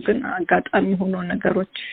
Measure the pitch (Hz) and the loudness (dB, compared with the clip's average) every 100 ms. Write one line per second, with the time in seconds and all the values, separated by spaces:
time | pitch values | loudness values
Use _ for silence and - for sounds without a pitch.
0 | 175 214 - 185 - 180 - 208 190 185 | 0 -2 -2 -4 2 2 2 2 2 2
1 | 190 185 175 180 - 185 190 - - | 0 -2 -2 -2 0 0 -2 -6 -14